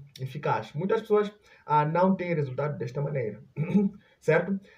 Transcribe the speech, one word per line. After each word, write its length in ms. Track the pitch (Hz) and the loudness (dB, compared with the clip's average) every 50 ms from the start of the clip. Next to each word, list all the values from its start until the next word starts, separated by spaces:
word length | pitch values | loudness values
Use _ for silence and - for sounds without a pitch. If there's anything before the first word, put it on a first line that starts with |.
| - - - - | -8 -12 -14 -12
eficaz. 540 | 131 - - 151 - 156 123 214 214 - - | -10 -10 -8 -6 -4 -2 -2 -2 -4 -8 -6
Muitas 280 | 147 185 196 220 226 | -6 -2 0 0 0
pessoas, 300 | 220 - 208 208 202 202 - _ _ _ - _ _ | 2 2 2 2 2 0 -4 _ _ _ -20 _ _
ah, 200 | - 151 151 151 | 0 2 2 2
não 300 | 156 160 170 185 196 190 | 2 2 4 4 4 4
têm 180 | 170 180 175 165 | 2 0 -2 -2
resultado 440 | 151 139 127 - - 143 147 139 - | -2 -2 -2 -4 -4 -4 -4 -4 -6
desta 200 | 131 127 - 147 | -8 -6 -6 -4
maneira, 400 | 143 - 147 135 117 104 101 - - - - | -4 -4 -2 -4 -4 -4 -6 -10 -14 -10 -6
<clears throat> 640 | 143 156 180 165 208 202 196 - - _ _ _ _ | -6 -2 2 2 4 2 2 0 -6 _ _ _ _
certo? 400 | - 156 156 170 170 190 196 196 - - - | 0 2 2 2 2 0 -4 -6 -8 -12 -20